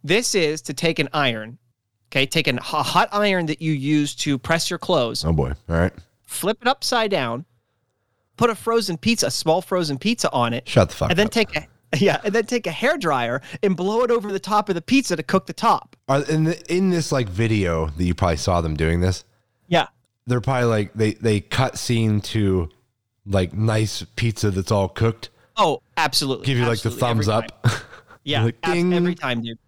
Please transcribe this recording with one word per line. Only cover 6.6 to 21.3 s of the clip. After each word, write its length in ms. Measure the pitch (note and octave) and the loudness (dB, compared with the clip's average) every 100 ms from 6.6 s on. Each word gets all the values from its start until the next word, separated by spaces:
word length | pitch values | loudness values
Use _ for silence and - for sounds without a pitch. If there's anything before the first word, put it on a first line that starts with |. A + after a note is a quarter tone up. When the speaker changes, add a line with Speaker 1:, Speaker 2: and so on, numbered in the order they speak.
Speaker 1:
it 60 | A#3+ | -2
upside 420 | C#4 - B3 A3 | -2 -2 0 0
down. 340 | F#3 B2 A#2+ D#3+ _ _ _ _ _ _ _ _ - | -2 -2 -6 -10 _ _ _ _ _ _ _ _ 0
Put 120 | A#3 | 0
a 60 | A3 | 0
frozen 420 | - A#3 F#3+ E3+ | 0 0 0 -2
pizza, 300 | A3+ A#3 - | 0 0 0
a 40 | |
small 300 | - D#3+ E3 | -2 2 0
frozen 360 | - F#3 D#3+ C3+ | 2 -2 -2 -2
pizza 300 | - - - | -2 0 0
on 180 | C3 A#2+ | 0 0
it. 140 | A#2 - | -2 0
Speaker 2:
Shut 220 | - F#2 | 2 2
the 60 | - | 0
fuck 140 | - | -2
Speaker 1:
And 80 | E3 | 0
then 80 | G#3+ | 0
Speaker 2:
up. 40 | |
Speaker 1:
take 240 | A#3 G#3 D#3 | 0 -2 -4
a, 120 | - _ | -10 _
<laughs> 160 | _ D#3+ | _ 2
yeah, 200 | G3 F3 G#3+ | 2 2 0
and 80 | |
then 120 | G#3+ A3+ | -2 -2
take 180 | B3 F#3+ | -4 -4
a 60 | |
hairdryer 680 | D3+ B3+ D#4+ F3+ C3+ A#2 B2+ - - | -2 0 0 0 0 0 -4 -6 -2
and 160 | G3+ F3 | 0 0
blow 240 | F#3 A3 | 0 0
it 60 | B3 | 2
over 200 | A#3 G3+ | 0 0
the 80 | F#3+ | -6
top 280 | F#3+ G#3 G#3 | 0 0 0
of 60 | F3 | -4
the 60 | |
pizza 340 | - C#3 - E3 | 2 2 2 -4
to 60 | |
cook 220 | - - - | 0 0 0
the 80 | |
top. 420 | - A3+ E3+ - _ - | -2 2 2 -2 _ -2
Speaker 2:
Are, 140 | C3+ | -2
in 220 | C#3+ D#3 D#3+ | 2 2 2
the, 300 | E3+ - F3 | 0 -2 0
in 140 | F#3+ | 2
this, 220 | F3 - | 0 0
like, 160 | C#3 A2+ | -2 -2
video 580 | F2+ A2+ G#2+ F2+ E2 D#2+ | 0 2 2 2 0 -2
that 160 | D2+ | 0
you 120 | F2+ F2 | 0 2
probably 220 | F#2 E2 | 2 2
saw 220 | - F2 | 0 0
them 140 | E2 D2+ | 0 0
doing 240 | D#2+ E2+ | 2 2
this, 240 | F2+ F#2 - _ _ _ _ | 2 -2 -8 _ _ _ _
Speaker 1:
Yeah. 200 | E3+ - _ _ _ - | 0 0 _ _ _ -2
Speaker 2:
they're 140 | B2 | -2
probably, 240 | B2 C3 A#2+ | 0 2 2
like, 240 | A2 G2+ G#2+ | 2 -2 0
they, 180 | G#2+ | 0
they 260 | - A#2 | 0 0